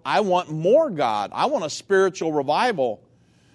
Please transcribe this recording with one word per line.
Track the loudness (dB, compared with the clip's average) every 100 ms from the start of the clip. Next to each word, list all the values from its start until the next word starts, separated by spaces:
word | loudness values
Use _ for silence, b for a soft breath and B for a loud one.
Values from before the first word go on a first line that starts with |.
I | -2 0
want | 2 0 -2
more | -2 4 4 2
God. | 0 0 0 -4
I | -2 -2
want | -2
a | -4
spiritual | -10 0 2 2 0 -2
revival. | -2 0 0 0 0 -2 -4 _ b b b b